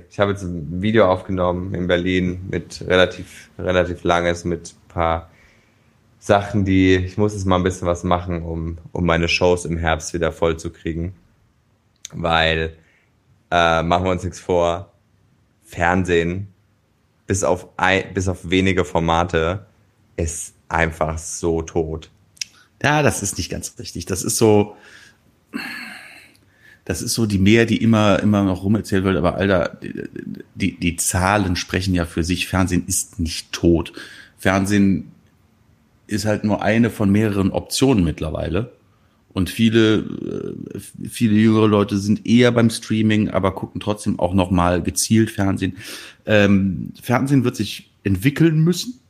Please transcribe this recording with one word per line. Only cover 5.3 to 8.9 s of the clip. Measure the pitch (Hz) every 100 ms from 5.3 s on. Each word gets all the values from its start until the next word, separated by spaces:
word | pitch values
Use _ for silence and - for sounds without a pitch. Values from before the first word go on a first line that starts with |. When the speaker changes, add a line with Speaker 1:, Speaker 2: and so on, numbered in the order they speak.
| _ _ _ _ _ _ _ _ _
Speaker 1:
Sachen, | - 101 101 107 95
die, | 95 92 92
ich | 90 -
muss | 104
jetzt | 104 98
mal | 92
ein |
bisschen | 90 90 90
was | 87
machen, | 90 87 90 85
um, | 82 82 82 85 -